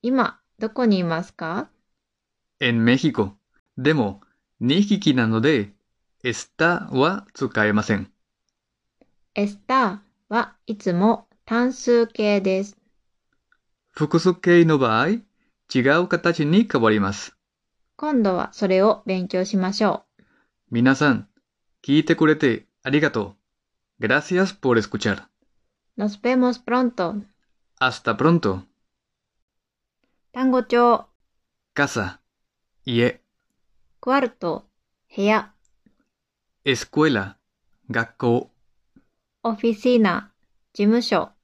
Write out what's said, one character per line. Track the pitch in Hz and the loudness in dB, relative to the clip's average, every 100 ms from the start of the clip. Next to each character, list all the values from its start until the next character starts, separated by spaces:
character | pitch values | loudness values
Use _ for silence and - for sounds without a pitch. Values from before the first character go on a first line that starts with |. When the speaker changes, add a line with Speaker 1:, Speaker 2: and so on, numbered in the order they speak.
Speaker 1:
今、 | 233 262 220 - _ _ | -2 0 -2 -4 _ _
ど | 220 | -8
こ | 220 | -2
に | 240 196 | 2 2
い | |
ま | 170 165 | 0 -4
す | 175 | -6
か？ | - 160 180 302 _ _ _ _ _ _ _ _ _ | -12 -8 -8 -10 _ _ _ _ _ _ _ _ _
Speaker 2:
En | 127 117 | -2 2
México. | 113 131 156 - 101 - _ _ _ - | 2 2 2 0 -4 -6 _ _ _ -4
で | 131 | 0
も、 | 156 107 98 _ _ _ _ | 0 -2 -6 _ _ _ _
二 | 120 165 | 0 0
匹 | 208 202 156 | 2 0 2
な | 127 113 | 2 2
の | 113 | 2
で、 | 131 143 101 _ _ _ _ _ | 2 0 -2 _ _ _ _ _
está | 127 113 - - 165 175 - | -8 -8 -12 -2 0 0 -4
は | 131 147 196 - | 0 0 -2 -12
使 | - 127 - 107 | -8 -6 0 0
え | |
ま | 104 | 0
せ | 104 104 | 0 -4
ん。 | 98 _ _ _ _ _ _ _ _ _ _ _ _ | -4 _ _ _ _ _ _ _ _ _ _ _ _
Speaker 1:
Está | - 202 202 - 262 226 196 _ _ _ | -6 -6 -6 -4 0 0 -4 _ _ _
は | 220 - _ - | -6 -6 _ -12
い | 214 | -6
つ | 196 | -4
も | 175 208 226 _ _ | 2 2 0 _ _
単 | - 226 247 | -6 -2 -2
数 | 254 - 240 226 | -4 0 2 2
形 | - 208 202 | -2 0 0
で | 196 190 | 0 -2
す。 | 202 _ _ _ _ _ _ _ _ _ _ _ _ | -4 _ _ _ _ _ _ _ _ _ _ _ _
Speaker 2:
複 | - 151 165 | -6 -2 0
数 | 180 | 0
形 | 175 180 175 | 0 4 4
の | 165 151 | 6 4
場 | 123 110 | 2 2
合、 | 147 | 0
違 | 233 - _ _ _ _ 131 127 151 | -2 -6 _ _ _ _ 0 2 2
う | 175 | 0
形 | 170 170 170 147 | -2 -2 0 2
に | 180 233 | 2 2
変 | 135 | 2
わ | 110 | 2
り | 107 | 2
ま | 98 | 0
す。 | 101 - _ _ _ _ _ _ - | -4 -12 _ _ _ _ _ _ -8
Speaker 1:
今 | 302 277 | -2 0
度 | 202 180 | 0 -2
は | - | -6
そ | - 202 | -4 0
れ | 185 | 2
を | 202 - | 2 0
勉 | - 185 185 | -4 -6 -4
強 | 185 | -4
し | 185 196 | -2 -2
ま | 185 | -4
し | 202 | -2
ょ | 208 - _ _ | -2 -2 _ _
う。 | _ _ _ _ _ | _ _ _ _ _
Speaker 2:
皆 | 120 127 | 0 2
さ | 135 147 | 4 2
ん、 | 113 104 _ _ _ _ _ | 0 -4 _ _ _ _ _
聞 | - 147 | 0 0
い | |
て | 151 | 2
く | 165 160 | 2 2
れ | 156 | 2
て | 139 107 _ _ | 0 -2 _ _
あ | 135 | -2
り | 147 | 0
が | 147 | 0
と | 117 98 | -2 -8
う。 | - _ _ _ _ _ _ | -12 _ _ _ _ _ _
Gracias | 110 131 - 180 190 | -2 -2 0 -2 -2
por | - 131 117 | -2 0 2
escuchar. | 104 107 110 98 - _ _ _ _ _ _ - | 0 -4 -4 -4 -8 _ _ _ _ _ _ -6
Speaker 1:
Nos | 208 208 | -6 -4
vemos | 240 254 247 247 | -2 0 0 -2
pronto. | - 247 254 240 175 208 202 _ _ _ _ _ | -4 -2 -2 -2 -6 -6 -12 _ _ _ _ _
Speaker 2:
Hasta | 131 - - 104 | -4 -4 -4 0
pronto. | 147 170 104 92 - _ _ _ _ _ _ _ _ _ _ _ _ _ _ _ _ | 2 2 0 -4 -10 _ _ _ _ _ _ _ _ _ _ _ _ _ _ _ _
Speaker 1:
単 | 247 262 | -4 0
語 | 254 | 0
帳。 | 240 240 240 233 - _ _ _ _ _ _ | 0 2 4 2 -2 _ _ _ _ _ _
Speaker 2:
Casa, | - 143 120 95 - _ _ _ _ _ _ | -4 -2 -2 -6 -10 _ _ _ _ _ _
家。 | - 117 123 - _ _ _ _ _ _ _ _ | -4 0 0 -2 _ _ _ _ _ _ _ _
Speaker 1:
Cuarto, | - 277 254 _ 175 156 _ _ _ _ _ | -2 0 0 _ -8 -8 _ _ _ _ _
部 | - | -4
屋。 | 202 220 208 _ _ _ _ _ _ _ _ _ _ _ | 0 0 -4 _ _ _ _ _ _ _ _ _ _ _
Speaker 2:
Escuela, | 139 127 - - 156 117 98 - _ _ _ _ _ | -4 -4 -4 0 2 0 -4 -12 _ _ _ _ _
学 | 117 117 _ | -6 -6 _
校。 | 123 120 - _ _ _ _ _ _ _ _ _ | -2 -2 -4 _ _ _ _ _ _ _ _ _
Speaker 1:
Oficina, | 233 214 233 220 247 247 208 175 - _ _ _ _ | -8 -2 -2 0 0 2 2 0 -8 _ _ _ _
事 | - | -2
務 | 202 233 | 0 2
所。 | 233 185 - _ | 0 -2 -4 _